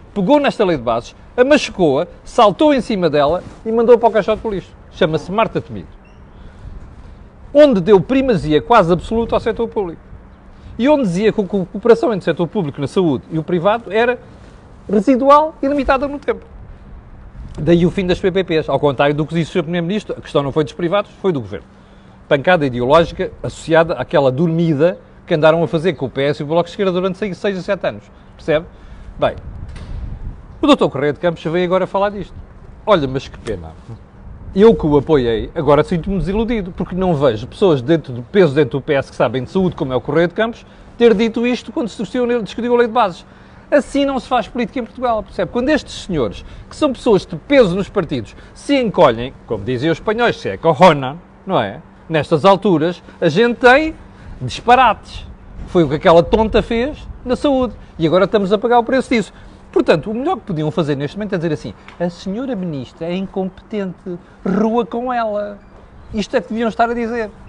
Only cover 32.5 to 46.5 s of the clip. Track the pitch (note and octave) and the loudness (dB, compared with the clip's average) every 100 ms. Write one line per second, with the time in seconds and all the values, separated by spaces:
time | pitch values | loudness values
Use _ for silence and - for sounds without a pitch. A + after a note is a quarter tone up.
32.5 | - - - - F#3 C3+ C3 - - - | -20 -20 -8 0 2 2 -4 -8 -12 -10
33.5 | F#2+ D#2+ D#2+ - G#2+ - - - - - | -10 -12 -18 -18 -20 -20 -20 -20 -18 -6
34.5 | F#3+ A3+ - D#3+ C#3+ C3+ D3 A#2+ A2 A#2+ | 4 6 6 2 0 2 2 2 -2 -4
35.5 | E3+ C#3+ D3 D3+ F3 F#3 G3 D#3 G#3 A3+ | -2 2 2 2 -4 -4 -4 -2 -2 -2
36.5 | A3+ F3+ - F3+ F3+ F#3 C#3+ C#3 G#2+ B2+ | -4 -6 -8 -8 -2 0 2 2 0 -6
37.5 | - F#3+ C#3 A#2+ E3 - A#2+ A#2+ G3+ E3 | 0 2 2 2 0 -2 -12 -2 2 4
38.5 | C#3 D3 C#3 - C#3 - - C3 B2+ B2 | 4 0 -2 -2 -2 -2 -2 -2 -2 -4
39.5 | F#3+ F#3 - C#3 B2+ D3 D3+ F3 G#3+ A3+ | -2 -2 -2 -4 -4 0 0 0 0 -4
40.5 | - - - - - A#3 G3+ A3+ A3+ A#3+ | -6 -18 -20 -16 2 4 4 0 0 -2
41.5 | B3 - - A#3 - G3+ B3+ A#3+ A#3+ F#3+ | -2 -6 -6 -6 -8 -6 -4 -2 -2 -4
42.5 | - A#3+ A#3+ A#3+ A#3+ G3+ E3+ - - - | -4 -2 0 0 0 0 -4 -18 -20 -20
43.5 | - - C#4+ - C#4 C#4 C4 - B3 F#3+ | -20 0 0 0 -2 -2 -2 -2 -2 -2
44.5 | B3 A3+ C4+ A3+ - B3 A3 G3+ - F3+ | -6 -6 -6 -10 -6 -4 -4 -6 -6 -4
45.5 | A#3+ C4+ D#4 - - - D#3 G#2 - - | -2 0 0 -2 -12 -6 -2 -2 -6 -16